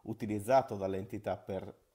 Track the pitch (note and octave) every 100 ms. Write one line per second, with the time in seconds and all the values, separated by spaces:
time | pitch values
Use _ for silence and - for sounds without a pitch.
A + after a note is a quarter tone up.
0 | - A2 G#2+ G#2 G2 C3 B2 G#2 F#2+ F#2+
1 | F#2+ G#2 G2+ F2+ - F#2+ F#2+ - _